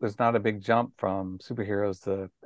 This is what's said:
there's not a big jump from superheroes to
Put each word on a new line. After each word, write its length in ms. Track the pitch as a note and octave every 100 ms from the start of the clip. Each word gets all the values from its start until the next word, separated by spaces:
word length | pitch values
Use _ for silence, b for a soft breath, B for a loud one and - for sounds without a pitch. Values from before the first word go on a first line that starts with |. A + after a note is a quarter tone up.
there's 180 | A#2 G#2
not 180 | A#2+ A#2
a 40 |
big 200 | A2 G#2
jump 300 | F#2+ A#2 B2 -
from 400 | G2 F#2+ F#2+ F#2
superheroes 640 | - A#2+ G2+ G2+ G2+ F#2+
to 260 | G2+ G2 F#2+ -